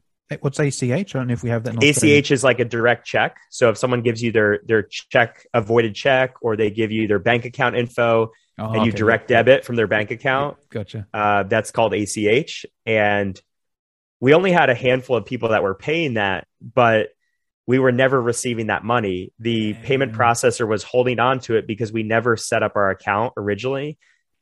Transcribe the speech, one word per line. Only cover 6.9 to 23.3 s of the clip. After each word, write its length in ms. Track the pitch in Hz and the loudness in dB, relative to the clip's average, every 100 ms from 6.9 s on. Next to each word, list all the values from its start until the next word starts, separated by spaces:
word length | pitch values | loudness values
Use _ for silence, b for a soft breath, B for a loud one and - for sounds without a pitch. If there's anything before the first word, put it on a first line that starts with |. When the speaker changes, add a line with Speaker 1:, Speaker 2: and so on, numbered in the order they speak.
Speaker 2:
you 160 | 110 107 | -2 0
their 120 | 101 | 0
bank 260 | 104 120 120 | 2 0 -2
account 300 | 123 123 113 | -2 -2 0
info 560 | 120 - 117 113 113 b b - | -4 0 2 2 0 b b -12
Speaker 1:
Oh, 140 | 107 | -6
Speaker 2:
and 120 | 110 113 | -2 -2
you 40 | |
Speaker 1:
okay. 80 | 104 | 0
Speaker 2:
direct 320 | 110 110 - | 2 2 2
Speaker 1:
Yeah. 140 | 117 | 4
Speaker 2:
debit 220 | 117 135 - | 6 4 2
from 100 | 117 | -2
their 100 | 104 | 0
bank 240 | 107 101 | 0 -2
account, 480 | 117 139 131 143 - _ | -6 -2 -2 -4 -8 _
Speaker 1:
Gotcha. 380 | 113 98 113 98 | -12 -12 -12 -10
Speaker 2:
uh, 300 | 107 104 101 | -2 0 2
that's 260 | 98 110 107 | 2 0 0
called 240 | - 113 | 0 0
A 120 | 98 101 | 0 -2
C 220 | 113 104 | -2 2
H. 380 | 120 170 - - _ - | 2 0 -8 -18 _ -2
And 520 | 110 104 101 101 95 _ _ _ _ _ _ _ _ | 0 2 0 -2 -6 _ _ _ _ _ _ _ _
we 140 | 127 | 4
only 180 | 160 190 | 4 4
had 200 | 175 139 | 4 2
a 40 | 120 | 2
handful 400 | 127 131 123 117 | 0 -2 0 -4
of 100 | 95 | -4
people 240 | 123 117 | -6 -2
that 120 | 107 | 0
were 140 | 98 95 | 0 -4
paying 400 | - 165 156 110 | -4 -4 -2 -2
that, 320 | 101 92 - _ | -2 -4 -8 _
but 500 | 120 127 117 110 - _ _ _ _ _ - | -4 2 4 4 0 _ _ _ _ _ -2
we 120 | 131 | 2
were 120 | 131 | 2
never 280 | 120 131 131 | 2 2 2
receiving 480 | 117 117 127 113 107 | 0 -4 -4 -4 -4
that 160 | 95 | -4
money. 480 | 107 120 101 90 92 - | -2 -2 -2 -4 -8 -10
The 120 | 113 | -4
Speaker 1:
Yeah. 300 | 113 107 104 | -2 -4 -6
Speaker 2:
payment 300 | - 135 131 | -4 -2 -2
processor 540 | 113 120 120 127 113 110 | 0 0 2 0 0 -2
was 160 | 107 | -4
holding 360 | - 127 123 113 | -2 0 0 0
on 200 | 123 131 | 0 0
to 140 | - 110 | -2 -4
it 120 | 92 | -2
because 240 | 104 110 | -6 -6
we 100 | 113 | -4
never 360 | 107 113 120 110 | 0 0 2 -2
set 260 | - 113 | -2 -2
up 120 | 107 107 | -2 0
our 140 | 98 | -2
account 440 | 95 - 101 120 | -2 -2 -2 -4